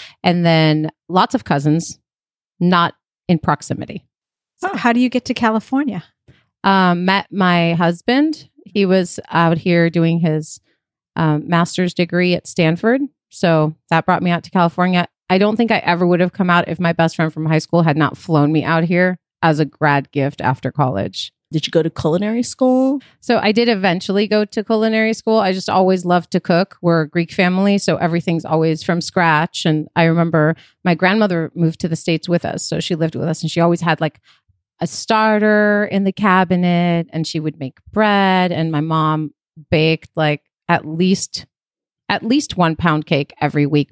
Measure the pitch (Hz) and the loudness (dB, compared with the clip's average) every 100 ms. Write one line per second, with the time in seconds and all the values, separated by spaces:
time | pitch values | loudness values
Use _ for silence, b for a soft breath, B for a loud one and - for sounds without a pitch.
0 | B B 180 175 170 160 156 156 156 - | B B -2 0 2 2 2 2 -2 -8
1 | - 185 220 247 - 143 147 160 - - | -4 -2 0 -2 -2 -2 0 0 -2 -14
2 | _ _ _ _ _ _ 175 180 170 - | _ _ _ _ _ _ 0 2 0 -4
3 | _ _ - 170 - 147 - - - - | _ _ -2 0 0 -4 -4 -10 -10 -16
4 | - _ _ _ _ _ 381 349 240 233 | -20 _ _ _ _ _ -8 -2 0 2
5 | 254 247 - 240 226 220 - 269 285 185 | 0 -2 -4 -2 0 -2 -2 -4 -4 -6
6 | - _ _ b b _ 196 190 185 175 | -12 _ _ b b _ 2 4 4 2
7 | 180 196 - 190 185 175 170 165 170 175 | 0 -2 -2 -2 2 2 2 2 0 0
8 | - 262 311 302 - _ - 208 190 185 | 0 2 0 -2 -12 _ -8 -2 2 2
9 | 175 - - 160 170 165 180 170 170 170 | 0 -8 -4 0 2 2 2 2 2 2
10 | 165 165 160 156 156 - _ _ _ _ | 0 2 0 -2 -6 -14 _ _ _ _
11 | _ - 156 151 - 170 170 - 180 - | _ -2 0 0 0 0 0 -2 -4 -2
12 | 175 175 180 175 - - 160 170 226 269 | -2 0 0 -2 -4 0 0 2 0 0
13 | 277 - _ - 175 160 156 156 _ 165 | -2 -10 _ -2 0 2 0 -4 _ -2
14 | 170 170 175 170 - 190 170 - 180 180 | 0 0 0 -2 -2 0 0 0 0 0
15 | - _ - 185 208 220 226 214 - 175 | -2 _ -2 2 2 2 0 0 0 0
16 | 180 175 180 - 180 175 - 160 170 170 | 2 2 0 0 2 2 0 -2 -2 0
17 | 165 - 156 160 156 160 - 175 160 147 | 0 0 -4 -2 0 0 2 2 2 2
18 | 147 - - 156 147 156 131 165 165 175 | 0 -2 0 2 2 2 0 0 0 2
19 | 180 180 _ _ 165 151 147 - 151 139 | 0 -2 _ _ 0 2 -2 0 0 0
20 | - 143 139 - - 135 127 156 131 98 | -2 -2 -4 -2 -4 -4 -4 -2 -2 -2
21 | 95 - - _ _ 156 - 165 160 - | -6 -8 -14 _ _ -6 -2 0 -2 -4
22 | 160 175 208 233 240 - 254 254 262 277 | -2 -2 -2 -4 -6 -2 0 2 0 -2
23 | B B - 233 214 214 240 202 190 170 | B B -2 0 0 0 0 0 0 -2
24 | - 196 202 214 208 226 196 220 220 220 | -2 -2 0 0 0 -4 -2 0 0 0
25 | 220 226 - 220 190 190 - 185 185 190 | 0 -2 0 0 2 -2 -2 2 2 2
26 | 175 175 - 180 - 170 196 - 175 165 | 2 0 0 -4 2 0 0 -2 0 0
27 | 147 175 165 - 180 185 202 202 - - | 0 -4 -4 0 0 2 0 0 0 -2
28 | 170 170 180 165 - 160 160 156 - 170 | 0 -2 -2 -4 -2 0 0 -2 -2 -4
29 | - 185 165 151 170 - 170 156 156 - | -2 0 2 2 0 -2 0 0 -2 0
30 | 165 165 170 160 151 160 b b 180 165 | 2 2 2 2 2 0 b b -2 0
31 | 185 214 208 170 160 175 165 160 170 160 | 2 2 2 0 -4 -2 -2 -2 -4 -4
32 | - 160 - 175 - 160 - 160 - 160 | -2 -4 -2 -2 -2 -8 -6 -6 -4 -2
33 | 160 - 160 156 160 170 170 170 170 156 | -4 -4 -6 -4 -4 0 0 0 -2 -2
34 | 156 - b b b _ _ _ 170 - | -4 -8 b b b _ _ _ -8 -8
35 | - 220 220 214 214 208 208 208 208 196 | -2 0 2 2 2 2 2 0 0 -2
36 | 196 - 208 185 180 180 180 175 175 170 | -2 0 2 2 2 2 2 2 2 0
37 | 165 165 156 160 156 151 131 - - 202 | -2 -6 -6 -4 -6 -8 -12 -14 -8 -2
38 | 214 202 190 185 180 165 160 151 160 160 | 2 2 2 2 2 0 -2 -2 -2 0
39 | 156 156 151 - _ - 147 160 160 160 | 0 -2 -4 -10 _ -20 -2 0 2 0
40 | - - 151 147 _ _ - 170 151 160 | -4 -2 -2 -2 _ _ -2 -2 -2 -2
41 | 185 190 - - - _ _ _ _ _ | 0 0 -4 -12 -16 _ _ _ _ _
42 | - 196 226 285 - 185 165 156 170 151 | -6 -4 -2 -2 -2 -2 -2 0 0 0
43 | 156 143 143 - 147 147 143 147 139 | 0 -2 -4 -4 -4 0 0 0 -2